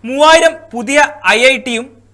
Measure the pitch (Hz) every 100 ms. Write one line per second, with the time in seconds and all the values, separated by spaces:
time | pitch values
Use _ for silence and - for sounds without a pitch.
0 | 226 269 302 330 330 320 - 233 220 285
1 | 269 - 180 214 254 262 254 226 254 -
2 | _